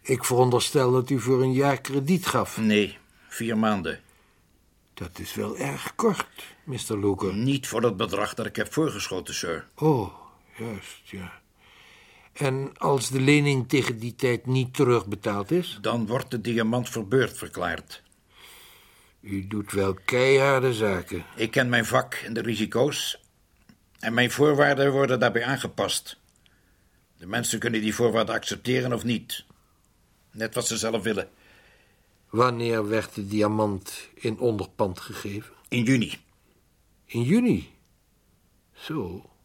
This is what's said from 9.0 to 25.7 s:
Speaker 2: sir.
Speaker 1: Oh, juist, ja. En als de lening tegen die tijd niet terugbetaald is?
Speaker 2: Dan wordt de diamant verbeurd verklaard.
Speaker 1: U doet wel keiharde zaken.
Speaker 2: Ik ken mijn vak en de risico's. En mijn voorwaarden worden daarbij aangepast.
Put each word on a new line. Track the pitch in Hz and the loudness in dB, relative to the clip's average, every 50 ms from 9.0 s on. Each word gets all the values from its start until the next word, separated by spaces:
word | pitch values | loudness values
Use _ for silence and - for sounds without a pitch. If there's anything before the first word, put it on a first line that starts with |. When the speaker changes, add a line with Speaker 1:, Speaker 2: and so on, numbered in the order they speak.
| 95 - 95 92 - - - | -6 -6 -6 -6 -6 -6 -8
Speaker 2:
sir. | - - 87 82 78 - - _ | -6 -4 -4 -6 -6 -8 -14 _
Speaker 1:
Oh, | - 147 156 151 123 101 87 - - - - - _ _ _ - | 0 2 2 4 4 0 -4 -8 -16 -20 -20 -20 _ _ _ -14
juist, | - 113 117 110 95 - - - - _ | -12 -10 -10 -10 -10 -12 -16 -20 -20 _
ja. | - - 95 92 85 - - _ _ _ _ _ - - - - - - - - _ _ - _ _ _ | -16 -14 -14 -14 -14 -16 -20 _ _ _ _ _ -20 -20 -20 -20 -20 -20 -20 -20 _ _ -20 _ _ _
En | - 147 135 131 135 135 139 - | -2 -2 -2 -2 -2 -6 -8 -8
als | - - 156 143 135 120 - | -4 0 0 0 0 0 -2
de | 131 135 | -2 0
lening | 131 135 147 151 147 143 139 131 120 127 | 4 6 6 6 6 4 2 2 0 2
tegen | - 139 113 - 123 110 | 2 2 2 0 -2 -4
die | 110 120 113 | -6 -8 -6
tijd | - - 127 120 113 - | -2 0 0 0 0 0
niet | 123 127 131 127 127 127 | 0 0 0 0 0 2
terugbetaald | - 143 123 123 117 98 98 104 98 - 113 101 101 101 - | 2 4 4 4 2 2 -2 -8 -4 -4 -4 -2 -2 -2 0
is? | 160 180 175 - - - | -2 -2 -2 -4 -10 -6
Speaker 2:
Dan | 101 110 113 120 110 | -4 -2 -2 -2 -2
wordt | 101 117 131 - - | -2 -2 -4 -4 -4
de | - 117 | -8 -6
diamant | 98 117 117 113 113 110 113 123 117 - | -4 -2 -2 0 0 0 0 -2 -2 -4
verbeurd | - 117 107 98 117 135 120 104 - - | -6 -8 -4 0 2 2 2 2 -2 -8
verklaard. | - 85 - 95 90 87 82 - - _ - - _ _ _ _ _ _ _ - - - - - - - - - _ _ _ _ _ _ _ _ | -14 -12 -8 -6 -4 -4 -4 -6 -10 _ -20 -20 _ _ _ _ _ _ _ -20 -20 -20 -20 -20 -20 -20 -20 -20 _ _ _ _ _ _ _ _
Speaker 1:
U | - 101 98 98 92 | -12 -8 -6 -6 -6
doet | 98 107 104 101 - - | -4 -6 -6 -6 -4 0
wel | 101 95 95 92 95 - | 0 2 0 0 -2 -4
keiharde | - - 123 127 135 139 135 135 139 139 131 127 131 120 | -2 2 4 6 6 6 6 6 6 4 4 4 2 2
zaken. | 107 110 104 95 87 85 - 101 87 80 - - | 2 2 2 0 0 -4 -6 -8 -8 -8 -12 -4
Speaker 2:
Ik | - - 120 | -4 -4 0
ken | - 139 127 123 | 2 2 2 4
mijn | 120 117 113 | 2 2 2
vak | 113 117 127 123 - - | 2 2 0 0 0 -8
en | - - - 113 | -10 -8 -6 -6
de | 117 | -4
risico's. | - 117 113 104 110 95 - 113 123 147 135 - - - - - _ _ _ _ _ _ _ _ _ _ - _ _ _ _ _ | -2 -2 -2 -2 -2 -2 2 2 2 2 0 -4 -6 -6 -8 -10 _ _ _ _ _ _ _ _ _ _ -20 _ _ _ _ _
En | - 113 113 | -6 -2 2
mijn | 120 123 120 | 2 2 2
voorwaarden | - - 143 151 147 139 147 143 143 131 139 139 135 | 4 4 4 4 6 6 4 4 4 4 4 4 4
worden | 139 139 120 127 120 | 4 4 4 4 4
daarbij | 123 120 104 117 120 | 2 2 2 2 0
aangepast. | 123 139 123 - 107 | 0 -2 -2 -4 -6